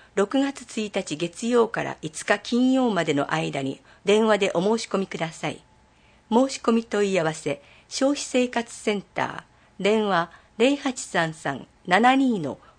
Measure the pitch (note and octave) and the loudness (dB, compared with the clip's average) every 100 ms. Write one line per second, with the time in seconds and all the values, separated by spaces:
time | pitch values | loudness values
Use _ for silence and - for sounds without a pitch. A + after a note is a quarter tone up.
0 | - - G3+ C4+ C#4 C4+ - - G#3+ G3+ | -6 -2 0 2 0 -4 -10 -8 -4 -6
1 | F#3 D3+ E3+ - A#3 A#3+ A3 D#3+ C#3 - | -6 -6 -6 -4 0 2 0 -2 -8 -8
2 | D#3+ - - G#3 - A#3+ B3+ C4 B3 F#3 | -10 -6 -2 -2 0 2 2 2 2 0
3 | D#3+ C#3+ - D#3+ E3 D3 C3+ - - - | 0 0 0 -2 -4 -6 -6 -10 -16 -6
4 | F#3 G#3+ A3 G3+ G3 F3 G3 A3+ - G3 | 2 4 4 2 2 0 0 0 -2 -4
5 | F#3 D#3+ E3 - D#3 - _ _ _ _ | -4 -6 -8 -6 -8 -8 _ _ _ _
6 | _ _ - A3 C4+ - - A3+ A3+ G#3 | _ _ 0 2 2 0 0 0 0 -2
7 | G3+ F#3 D#3+ D#3 D3+ - - - - - | 0 0 0 -2 -6 -8 -12 -20 -10 0
8 | C4+ C#4+ - B3+ B3 A#3+ A3+ - A3 G#3 | 0 0 -2 0 0 -2 -6 -6 -4 -4
9 | - - - - - _ _ - F#3+ A3 | -4 -6 -6 -8 -16 _ _ -2 2 2
10 | G#3 F3 F3 - _ - B3+ C#4+ C4+ B3+ | 2 0 -2 -8 _ 0 2 2 -2 -6
11 | - F3+ D#3+ D#3+ D3+ C#3 - _ - F#3+ | -4 -2 -2 -2 -6 -6 -10 _ 2 4
12 | A#3+ C4+ C4 G#3 C#3+ - - | 6 6 4 0 -4 -8 -14